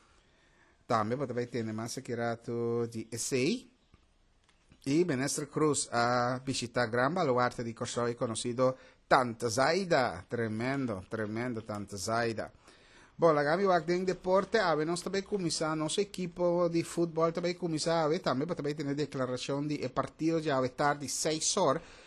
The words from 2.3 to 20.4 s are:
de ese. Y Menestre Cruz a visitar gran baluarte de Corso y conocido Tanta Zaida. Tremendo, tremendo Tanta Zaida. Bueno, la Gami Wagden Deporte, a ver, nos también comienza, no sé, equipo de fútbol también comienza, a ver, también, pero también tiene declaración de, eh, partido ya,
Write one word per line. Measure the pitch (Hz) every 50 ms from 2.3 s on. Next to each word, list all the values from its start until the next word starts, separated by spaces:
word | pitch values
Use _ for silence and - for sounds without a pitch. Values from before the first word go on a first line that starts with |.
| 113 - - - 117 117 117 117 117 120 117
de | 113 117 110 107 -
ese. | - 113 - - 139 127 127 160 233 254 - - _ _ _ _ _ _ _ _ _ _ _ _ _ _ _ _ _ _ _ _ - _ -
Y | 135 139 165 180
Menestre | 175 143 127 139 147 - - 151
Cruz | 131 - 147 156 151 139 - - - -
a | 117 117 120 123 123 120 123 131 127 135
visitar | 139 127 - 120 110 - 123 123 110
gran | 113 120 127 139 170
baluarte | 185 170 135 123 123 123 123 - - 120
de | 117 113
Corso | - 123 - - 120 120 120
y | 120
conocido | - 135 120 135 - - 123 120 123 127 131 131 - - - - _ _
Tanta | - 170 143 127 120 113 - 123 120
Zaida. | 107 131 135 147 165 190 196 170 165 143 123 107 82 87 95
Tremendo, | - 123 117 117 107 107 110 117 131 139 139 135 117 104 92 92
tremendo | - - 110 110 104 107 113 120 127 117 110 104
Tanta | - 107 104 101 - 101
Zaida. | 98 92 110 113 117 120 117 110 104 87 - - - _ - - - - - - - - - _
Bueno, | - 165 165 156
la | 147 143
Gami | 143 160 190 196
Wagden | 190 180 170 151 165 175 180 185
Deporte, | 185 180 - - 185 185 196 196 - - 226
a | 196 170 156
ver, | 151 156
nos | 165 175 170
también | - - 185 196 190
comienza, | - 208 202 180 165 - - 160 156 160
no | 160 156
sé, | 156 - 214
equipo | 196 202 - - 180 170 - 175 180 175 170 175 175
de | 170 170 170 156
fútbol | - - 170 170 170 156 160 165 165
también | 165 180 175 175 175
comienza, | - 185 165 160 147 - 165 165 170 160
a |
ver, | 147 160 185
también, | - 165 131 131 151
pero | 170 170
también | - 143 143 151
tiene | 156 143 139 143
declaración | 147 147 - - 139 127 123 127 123 - - 139 143 147 151
de, | 147
eh, | 139 - 160
partido | - - 127 - - - 156 165 165
ya, | 165